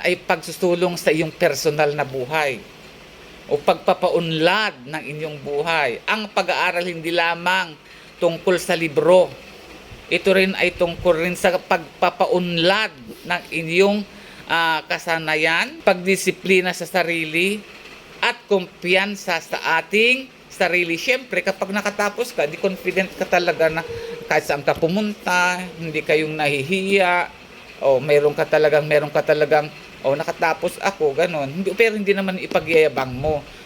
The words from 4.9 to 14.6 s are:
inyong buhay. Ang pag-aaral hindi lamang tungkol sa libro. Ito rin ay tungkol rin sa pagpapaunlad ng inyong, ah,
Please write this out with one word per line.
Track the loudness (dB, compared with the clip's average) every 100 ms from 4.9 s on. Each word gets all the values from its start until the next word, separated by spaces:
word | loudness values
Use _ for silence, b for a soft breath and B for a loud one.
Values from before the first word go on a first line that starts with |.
| -10
inyong | -10 -10 -10 -10
buhay. | -6 -4 0 0 0 -2 -4
Ang | -4 -4
pag-aaral | -4 -2 0 0 -2 -4
hindi | -6 -4
lamang | 0 0 0 0 0 -2 -8 -20 B B -2
tungkol | -2 0 0 0
sa | 0 -2
libro. | 0 2 6 6 6 -2 -18 -20 -20 -20 -20 -16 -4
Ito | 0 4
rin | 4 2 0
ay | -2
tungkol | 0 -2 0 0 2
rin | 0 0
sa | 0
pagpapaunlad | 0 0 -2 -2 0 0 2 0 2 0 2 2 2 0 -6 -18 -14 -6
ng | -6 -4
inyong, | -8 -2 2 4 2 -4 B B B -4
ah, | 0